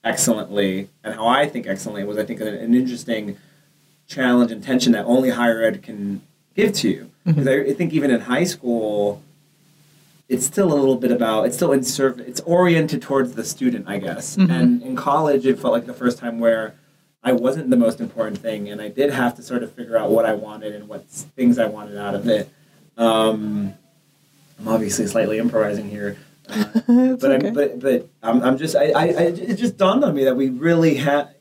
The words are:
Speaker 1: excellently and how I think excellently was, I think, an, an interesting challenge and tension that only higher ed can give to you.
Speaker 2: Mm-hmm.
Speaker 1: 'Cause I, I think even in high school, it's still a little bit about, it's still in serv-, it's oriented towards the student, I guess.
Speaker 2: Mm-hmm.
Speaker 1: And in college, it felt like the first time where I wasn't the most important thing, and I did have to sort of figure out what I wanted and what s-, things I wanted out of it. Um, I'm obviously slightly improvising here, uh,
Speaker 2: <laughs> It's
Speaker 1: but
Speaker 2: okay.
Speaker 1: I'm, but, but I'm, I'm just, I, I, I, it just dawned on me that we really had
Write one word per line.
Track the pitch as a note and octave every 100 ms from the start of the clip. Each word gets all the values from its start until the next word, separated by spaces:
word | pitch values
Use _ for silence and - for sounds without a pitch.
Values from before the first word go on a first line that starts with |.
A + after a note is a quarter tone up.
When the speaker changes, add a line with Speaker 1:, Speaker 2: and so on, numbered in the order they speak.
Speaker 1:
excellently | A2+ G#2 - G#2+ G2 G2+ G2 F#2+ G2 _
and | G#2+
how | G#2+ A2+
I | C3+ D3
think | A#2+
excellently | G2 G2 A2 G2+
was, | G2+ G#2+
I |
think, | G#2+ G#2
an, | G#2+
an | G2+ A2+
interesting | B2 B2+ A#2+ - A2 G#2 G2 _ _ _ _ _ _
challenge | _ C#3+ B2+ B2 A#2
and | G#2+
tension | C3+ B2 B2
that | G#2+
only | G#2+ B2+ C3
higher | A#2 A#2+ A2+
ed | A2+ G2
can | - G#2 G2+ G2 _ _ _ -
give | G#3
to | - -
you. | - - _
Speaker 2:
Mm-hmm. | F3 D3+
Speaker 1:
'Cause | C3
I, | C#3+
I | C#3
think | - D#3+
even | D#3 C#3
in | A#2
high | A#2+ B2+
school, | F#3 - B2 A#2 G#2+ G#2 G#2 G#2 - _ _ _ _ _ _ _ _ _ _
it's | B2
still | - - F#3+
a |
little | D3 C3+ B2
bit | B2
about, | A#2+ A2+ A2
it's | A#2+
still | - E3+
in | C#3
serv-, | B2+ - C3+ B2
it's | A#2 -
oriented | E3+ E3+ F3+ E3 D#3 C#3+
towards | - C#3 A#2+
the | A2+
student, | - - B2+ G#2+ F#2+
I | G2+
guess. | F2+ D#2+ -
Speaker 2:
Mm-hmm. | G3+ F#3
Speaker 1:
And | E3 - -
in | C3 B2+
college, | C#3+ D3 D3+ C#3
it | C3 B2
felt | B2+
like | A#2
the | B2+
first | - B2 A#2+
time | A#2+ A#2
where | A#2 A2+ A2 - _ _ _ _
I | B2+
wasn't | A#2+ B2+ D3+ B2+
the | B2
most | A2+ A2
important | A2 A#2 G#2+ G2+
thing, | A2+ G#2+ G2+
and | G#2
I | G#2+
did | B2+ C#3+
have | B2+ B2 A#2+
to |
sort | - B2
of | A2
figure | - A2+ A2+
out | G#2
what | A2+
I | A2+
wanted | G#2 G#2+ G#2+ G#2+
and | G#2 G#2+
what | G#2+ -
s-, | - - -
things | B2 A#2
I | A2
wanted | G#2+ G#2 G2+
out | G2+
of | G2 A#2
it. | G#2+ F#2+ _ _ _ _ -
Um, | A2+ A2 A2 G#2+ G#2+ G#2 G2 F#2+ _ _ _ _ _ _ _ -
I'm | A2
obviously | A2 G#2 - G2+
slightly | - G#2+ G#2+
improvising | A#2 A2+ G#2 G2+ G2+
here, | G#2 G2+ G2 - _ -
uh, | G#3+ G#3
Speaker 2:
<laughs> |
It's | A3+ - A#3+ B3+ B3+
Speaker 1:
but | -
Speaker 2:
okay. | C3 -
Speaker 1:
I'm, |
but, | A3+ C#3+ B2
but | C3+ A#2+ - _
I'm, | A2 A#2+
I'm | B2 C3+
just, | D#3
I, | C#3+ B2+
I, | D3
I, | E3+ -
it | E3+ E3+ -
just | G3 A#3+ -
dawned | F#3+ A#3
on | C#4
me | C#3+
that | C3+
we | B2+ C3+
really | B2 D#3+ E3 E3
had | B2+ D3 C#3+ C#3+ _